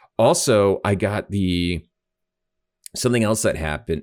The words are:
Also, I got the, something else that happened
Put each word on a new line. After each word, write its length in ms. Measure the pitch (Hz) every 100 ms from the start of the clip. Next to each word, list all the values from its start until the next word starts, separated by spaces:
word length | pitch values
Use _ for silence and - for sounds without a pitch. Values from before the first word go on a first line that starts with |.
| _ -
Also, 640 | 117 175 - 107 101 95
I 100 | 104
got 360 | 95 101 104 -
the, 540 | 101 92 87 87 85 - _ _ _ _ _ _ _ _ _ -
something 300 | - 123 120
else 180 | 107 110
that 140 | 104 -
happened 460 | 78 73 - 76